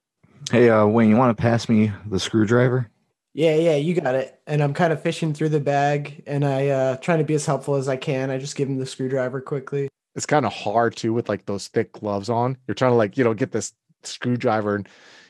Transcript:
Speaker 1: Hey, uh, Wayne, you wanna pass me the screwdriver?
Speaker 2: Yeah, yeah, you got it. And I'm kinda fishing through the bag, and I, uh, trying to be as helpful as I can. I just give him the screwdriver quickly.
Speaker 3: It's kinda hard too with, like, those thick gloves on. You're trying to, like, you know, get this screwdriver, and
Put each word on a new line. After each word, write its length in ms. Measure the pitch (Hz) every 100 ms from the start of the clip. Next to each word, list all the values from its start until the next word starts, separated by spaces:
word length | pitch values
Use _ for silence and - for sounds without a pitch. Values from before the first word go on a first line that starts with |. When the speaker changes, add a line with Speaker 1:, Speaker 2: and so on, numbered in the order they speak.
| _ _ _ _ -
Speaker 1:
Hey, 200 | 117 120
uh, 180 | 110 104
Wayne, 220 | 113 110
you 80 | 107
wanna 180 | 127 107
pass 340 | 117 117 -
me 220 | 110 107 95 101
the 100 | 95
screwdriver? 720 | - 110 104 120 127 127 120 _ _ _ _
Speaker 2:
Yeah, 200 | - 160 156
yeah, 200 | 170 147
you 180 | 156
got 220 | 180 135 131
it. 240 | 131 - -
And 160 | 147
I'm 100 | 147
kinda 240 | 143 175 151
fishing 360 | 165 160 160 147
through 140 | 156
the 100 | 151
bag, 640 | 139 143 143 147 143 147 -
and 180 | 143
I, 260 | 143 135 139
uh, 280 | 135 131 127
trying 220 | - 165
to 40 | 151
be 100 | 151
as 100 | 151
helpful 300 | 139 - 139
as 120 | 135
I 80 | 131
can. 340 | 151 131 135
I 80 | 135
just 160 | 143 -
give 120 | 135
him 100 | 135
the 100 | 127
screwdriver 520 | - 131 131 127 135
quickly. 480 | 131 143 - 143 139 - _ -
Speaker 3:
It's 100 | -
kinda 240 | 147 117
hard 460 | - 104 110 113 -
too 180 | 113
with, 160 | 120 113
like, 160 | 101 -
those 220 | 101 -
thick 240 | 117 104
gloves 380 | - 107 101 101
on. 280 | 117 123 131 -
You're 60 | 107
trying 160 | 131
to, 40 | 120
like, 200 | 104 135
you 60 |
know, 120 | 117 110
get 160 | 127
this 220 | 110 - - _ _
screwdriver, 720 | - - 127 120 123 110 104 104
and 120 | 98 - - -